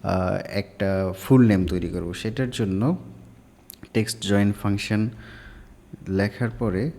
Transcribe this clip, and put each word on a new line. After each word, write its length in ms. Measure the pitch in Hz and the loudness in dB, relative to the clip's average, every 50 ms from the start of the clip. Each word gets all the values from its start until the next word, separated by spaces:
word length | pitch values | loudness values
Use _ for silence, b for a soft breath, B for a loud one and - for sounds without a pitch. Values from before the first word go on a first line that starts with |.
| - | -2
আহ, 360 | - 92 92 92 92 98 95 - | 0 0 0 0 0 -2 -2 -4
একটা 680 | - - 101 101 - - - 104 98 98 95 95 95 90 - | -4 -6 -6 -6 -6 -6 -4 -2 0 0 0 -2 -2 -4 -6
ফুল 280 | - - 131 131 123 113 | 2 6 8 8 8 8
নেম 200 | 104 95 92 87 | 6 4 4 2
তৈরি 200 | 92 90 85 85 | 0 -2 -2 -2
করব। 260 | 87 90 85 85 90 | -4 -4 -6 -6 -8
সেটার 360 | - - 110 113 - 131 123 | -6 -6 -6 -4 -4 -4 -4
জন্য 480 | - - 117 98 95 95 110 139 180 180 - - - - - - - - - - - _ - _ - - - - _ | -2 -4 -2 0 0 0 2 0 0 -2 -4 -14 -18 -20 -20 -20 -20 -20 -20 -20 -20 _ -20 _ -20 -20 -20 -4 _
টেক্সট 280 | 113 110 113 - - | -2 0 0 -4 -8
জয়েন 320 | - 98 101 101 101 101 98 - - | -2 2 4 4 4 4 2 0 0
ফাংশন 460 | 104 101 101 - - 110 104 110 113 117 B B B B B B B B B B B B B - - - - - - | -2 -2 -2 -2 -2 0 0 0 -2 -4 B B B B B B B B B B B B B -20 -20 -20 -16 -8 -4
লেখার 400 | 95 95 98 104 - - 123 113 | 0 0 0 0 0 -2 -4 -4
পরে 420 | 113 - 123 110 90 92 117 156 165 | -2 -2 -2 -2 0 0 -2 -2 -4